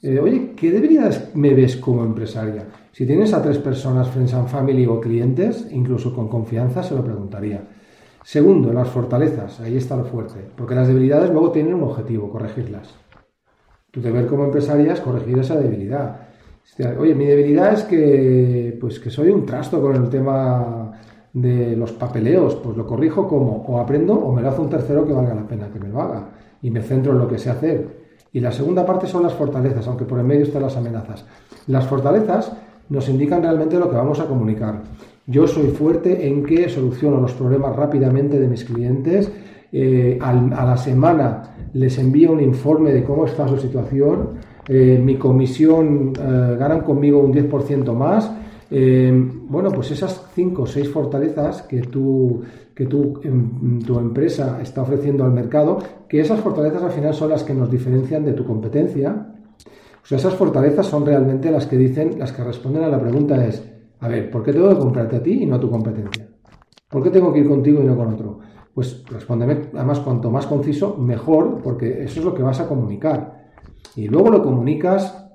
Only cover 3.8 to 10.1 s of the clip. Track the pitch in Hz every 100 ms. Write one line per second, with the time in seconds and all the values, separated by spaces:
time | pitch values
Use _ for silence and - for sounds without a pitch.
3.8 | 131 127 123 131 123 123 123 143 135 131
4.8 | 123 113 117 117 120 131 208 226 - 131
5.8 | 123 123 - 123 110 120 110 113 123 180
6.8 | - 135 120 101 98 101 104 101 - -
7.8 | _ _ _ _ - 147 175 180 117 120
8.8 | 123 127 113 127 139 113 101 - 113 127
9.8 | 127 127 123